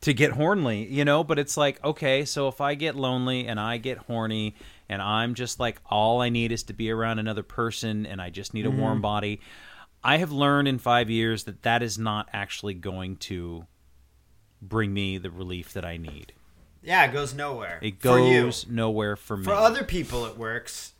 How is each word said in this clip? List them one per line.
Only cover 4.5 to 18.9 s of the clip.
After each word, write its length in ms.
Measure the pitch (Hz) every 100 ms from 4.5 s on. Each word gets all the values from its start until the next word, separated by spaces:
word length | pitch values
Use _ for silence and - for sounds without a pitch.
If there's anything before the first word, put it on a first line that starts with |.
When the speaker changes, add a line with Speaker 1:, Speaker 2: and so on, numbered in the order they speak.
| - - - -
Speaker 1:
and 120 | 98
I'm 320 | 98 110 117
just 280 | 120 120 -
like, 180 | 120 - -
all 320 | 104 110 120
I 60 | 123
need 240 | 117 113
is 120 | 113
to 100 | -
be 180 | 101 110
around 280 | 113 113 110
another 240 | 110 104
person 640 | - - 113 - 113 107 107
and 160 | 95
I 100 | 87
just 220 | 95 -
need 120 | 110 117
a 60 |
warm 240 | 135 110 110
Speaker 2:
Mm-hmm. 60 |
Speaker 1:
body. 380 | 104 104 104 104 - - - - - _
I 140 | 123 156
have 140 | 175
learned 340 | 143 143 143 139
in 100 | 131
five 320 | 123 120 110
years 360 | 113 113 110 -
that 160 | 95
that 180 | 120 120
is 160 | 117 107
not 300 | 110 107 -
actually 400 | 104 98 - 104
going 420 | 90 95 92 92 92
to 480 | - 92 85 85 85 _ _ _ _ _ _ _ _ -
bring 320 | 95 110 104
me 240 | 98 98 95
the 140 | 92
relief 400 | 85 90 90 -
that 120 | 98 85
I 100 | 85
need. 380 | 78 73 - - _ _ - _
Speaker 2:
Yeah, 220 | - 180 139
it 80 |
goes 200 | 139 139
nowhere. 460 | 135 147 123 95 82
Speaker 1:
It 200 | 107 95
Speaker 2:
For 180 | 127 123
you. 240 | 127 127
Speaker 1:
goes 240 | 123 117 -
nowhere 480 | 117 113